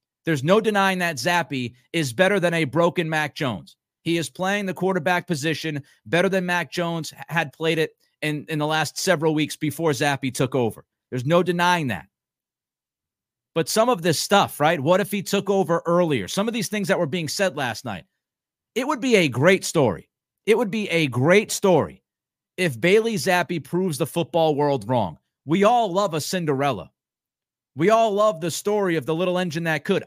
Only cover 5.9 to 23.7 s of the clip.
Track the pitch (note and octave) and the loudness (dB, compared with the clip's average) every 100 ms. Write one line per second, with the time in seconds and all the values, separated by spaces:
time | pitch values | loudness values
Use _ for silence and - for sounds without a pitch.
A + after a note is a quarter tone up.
5.9 | _ G#2+ D#3+ F#3+ F#3+ F3+ F3 D#3 - E3+ | _ -2 0 2 0 -2 -4 -4 -4 -4
6.9 | E3 D3+ - D3+ D#3+ D3+ - E3 D#3+ D#3 | -4 -8 -12 -6 -4 -4 -4 -2 0 -2
7.9 | - _ _ D3+ D3+ - D#3 D3+ D#3 D3+ | -6 _ _ -6 -6 -6 -4 -2 0 -2
8.9 | - F#3+ E3+ D#3+ D#3 D3+ - D#3 C3+ E3 | -4 0 0 2 0 -2 -4 -6 -2 -2
9.9 | B2+ D3 C#3 C3+ - C3 C3+ A#2 - - | 0 0 -2 -4 -2 -2 0 -2 -4 -16
10.9 | _ _ B2+ B2 F3 F3+ F3 F3 F3 C#3 | _ _ -6 2 2 2 2 2 2 0
11.9 | F2+ - _ _ _ _ _ _ _ _ | -6 -10 _ _ _ _ _ _ _ _
12.9 | _ _ _ _ _ _ E3 D#3 G#3+ A3+ | _ _ _ _ _ _ -4 0 2 2
13.9 | A#3+ E3+ D#3 - G3+ C3+ - D#3 E3 C3+ | 2 0 0 2 2 2 2 0 2 2
14.9 | F#3 G3 G#3 - G3+ G3 G3 D#3+ E3+ E3+ | 2 2 -4 -2 -4 0 0 2 0 2
15.9 | E3+ F3 C3 F2+ - A3 A#3 F3+ G#3 F3+ | 2 2 0 -2 -2 -2 -2 -4 -4 -2
16.9 | F#3 E3+ F3+ D#3 - F#3+ D3+ B2+ A2+ A#2+ | 0 0 -4 -4 -2 -2 -2 -6 -6 -8
17.9 | F#2 - _ _ _ _ _ _ - C4+ | -10 -12 _ _ _ _ _ _ -6 -2
18.9 | D4+ C4 G#3+ D#3+ B2 D#3+ F#3+ - E3+ B2 | -2 4 4 4 4 4 4 2 2 2
19.9 | D2+ - _ _ _ - A3 A#3 A3 G#3 | 0 -10 _ _ _ 0 2 2 -2 -2
20.9 | E3 D3 A#2+ C#3+ F#3+ - - G3 E3 G#2+ | 0 0 0 4 4 2 0 4 4 2
21.9 | G2 _ _ _ _ _ - F3+ A#2 E3+ | -6 _ _ _ _ _ -2 -2 0 4
22.9 | G#3+ A3+ G#3 C#3+ F3+ D#3 D#3+ - | 4 4 0 0 0 0 -6 -4